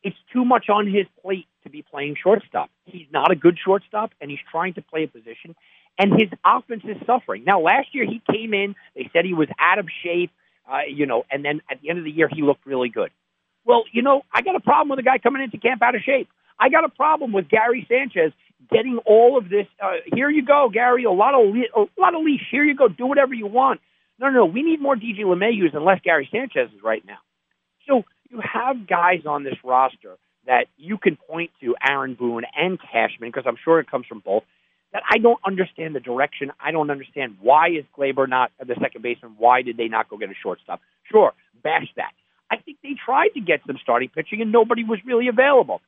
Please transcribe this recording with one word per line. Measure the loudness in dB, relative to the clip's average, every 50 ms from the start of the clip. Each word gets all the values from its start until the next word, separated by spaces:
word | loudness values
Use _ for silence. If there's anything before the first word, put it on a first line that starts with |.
| -8
It's | -10 -10 _ _ _
too | -2 0 2
much | 4 2 2 2 2
on | 0 0 2
his | 0 0 -2 -2 -2 _ _
plate | _ -8 -8 -8 -8 _ _ _ _
to | -20
be | -20 -20
playing | -20 _ -12 -10 -10 -10 -10 -2
shortstop. | 2 2 2 2 0 _ -6 -6 -6 -6 _ _ _
He's | -20 -20 -20 -20 _
not | -4 0 2 2
a | 0
good | 4 4 2 2 4
shortstop, | 0 0 0 0 _ _ -6 -6 -6 -6 _ _
and | -14 -14
he's | -14 -14 -16 -8
trying | -6 -6 -6 -6 -8
to | -12
play | -18 _ -6 -6 -6
a |
position, | -6 _ -20 _ -20 -20 -20 -20 -20 -20 _ _ _ _ _ _ _ _ 0
and | 2 4 4
his | 2 2 -2 -12 _ 2
offense | 2 2 2 -2 _ -14 -12 -12
is | -14 -14 -10 -2
suffering. | 0 0 0 0 -6 -10 -4 0
Now, | 0 2 2
last | 4 2 2 2 0 -4 -6
year | -6 -4
he | -4 -6 -8 _ -4
came | -4 -4 -4 -4 -4
in, | -4 -4 -4 -8 -14 -20 _ _
they | -14 -14 -4
said | _ -2 -2
he | 0 0
was | -2 -2 -2 0 0
out | 2 2 2 0
of | -2 -8 -12 -12
shape, | -8 -4 -4 -4 -4 -4 _ _ _ _ _ _ _ -8
uh, | -6 -6 -6
you | -6 -4 -4 -2
know, | 0 0 -2 -2 _
and | -8 -6 -4
then | -4 -6 -6 _ -12
at | -14 -10
the | -8 -8
end | -8 -6
of | -8
the | -8
year | 0 0 0 0 0
he | 0
looked | 0 0 0 _ _
really | -8 -4 -4 -4
good. | -4 -4 -4 -6 -6 _ _ _ _ _ _ _ _ _ _ _
Well, | 2 2 2 2 -2
you | -4 -2
know, | 2 2 2 2 0 _ -4
I | -2
got | -2 0 -4
a | -2
problem | 2 2 2 2 2 0
with | -4
a | 0 0
guy | 0 0 2
coming | 0 -2 -2 0 -6
into | -8 -10 -2
camp | -2 -2 0 2 0
out | 0 0
of | 0
shape. | -2 -2 -2 -2 -2 _ _ _ _ _ _ 0
I | 0 4
got | 4 2 2
a | 2
problem | _ 0 2 2 2 0 -2 -2
with | -2 -4 0
Gary | 2 2 2 2 2 0 -2 -2
Sanchez | _ 0 0 0 -2 0 0 0 0 _ _ _ _ _ _ _ _
getting | 0 0 2 0 -4 -4 4
all | 6 8 8 8 8 6
of | 4 -2 0
this, | -2 -2 -2 _ _ _
uh, | -6 -4 -4 -6 -6 -6 -4
"Here | -2 0 0
you | 0 0 4
go, | 4 4 4 4 2
Gary, | 2 0 2 2 2 2 2
a | 0
lot | 4 4 4 4 6
of | 6 4 4 4
le-, | 0 -2 0 0
a | 0 0 0 _ 2
lot | 2 2 2
of | 2 0
leash. | 0 0 -2 -4 -4
Here | -2 0 2
you | 0 4
go, | 4 2
do | 2 2 0 -4
whatever | 0 2 2 2 2 -2
you | -8 -8
want." | -2 0 2 2 2 0 -2 _ _ _ _ _ _ _
No, | _ -2 2
no, | 4 4
no, | 4
we | 4 2 -2 0
need | 0 -2 0
more | 0 -2 -2
D | -2 -4 -8 -8
J | -4 0
LeMahieu's | 0 0 0 0 -2 0 0 -2 -2 -2
and | 0 2
less | 2 2 2 _
Gary | 0 0 0 -2 -4
Sanchez's | -8 -8 -8 -4 -4 -4 -4 -4 _ -8 -4
right | -4 -4 -4 _
now. | -16 -20 -20 _ _ _ _ _ _ _ _ _ _ _ _ _
So | 0 0 0 0 _ _ _ _ _
you | -14 -12
have | -10 -8 -6 -4 -4 -4 -4 -6 -4
guys | -4 -2 2 2 2 2 0 -2
on | -6 -6 -6 -6
this | -8 -10 -10 _
roster | 0 2 2 2 2 -2 _ _ -20 -20 _ _ _ _ _ _
that | 0 0 0 0 _ _
you | _ -10 -10 -10
can | -2 -2 -2 -2
point | -2 _ -12 -10 -10 -10 -10 _ _
to, | -4 -4 -4 -2 -2
Aaron | -2 -2 -2 -4 -6 -6
Boone | -4 -4 -4 -4 -6 -10 -8 -4
and | -2 -2 -2 -2 -6
Cashman, | -10 -6 -2 -2 -2 -2 -4 _ -14 -10
'cause | -10 -4 -4
I'm | -4 -6
sure | -4 0 2 2 2
it | 2 -2
comes | -8 -8 -8
from | -8 -20 -16
both, | _ -2 -2 -2 _ _ _ _ _ _ _ _ _ _
that | -10 -8 -2
I | 0 0 4
don't | 4 4 2 2 -2
understand | -6 -2 -2 -4 -6 _ -12 -12 -8 -8
the | -10
direction. | -8 -6 -2 -2 -2 -4 -4 -10 -12 -12 -12 _
I | -8 -4
don't | -2 -2 -2 -2
understand | -4 -8 -8 -14 _ -8 -8 -8 -8 _
why | 2 4 4 6 4 2
is | 0 -4 -8 _ _
Gleyber | -4 -4 -2 0 0 -2
not | 0 2 0 0 -2 _
the | _ -10 -8 -6 -4
second | -4 -6 _ -8 -8
baseman. | -8 -8 _ -12 -20 -8
Why | _ 4 4 4 4
did | 2 -4 -6
they | -6 -6
not | -2 -2 -4 -4 _
go | -8
get | -14 -12 -12
a | -12
shortstop? | -10 -10 -10 -10 _ _ -14 -14 -14 _ _ _ _ _
Sure, | 2 4 4 4 4 2 _ _ _ _ _
bash | _ -4 -4 -4 -4 -6 _
that. | -10 -10 -10 _ _ _ _ _ _ _ _
I | -8
think | -8 _ -20 -20 _ -14
they | -14 -12 -10 -6
tried | -2 0 2 2 0
to | -2 -4
get | -2 -2 -2 -2 _
some | -10 -12 -8
starting | -4 -2 0 0 -2 -4
pitching | _ -10 -8 -8 -6 -6
and | -4 2
nobody | 2 2 2 2 0 -4 -2
was | -4 -6 -6 _
really | -2 -2 0 0 0
available. | 2 2 2 4 4 4 4 2 -4 -10 _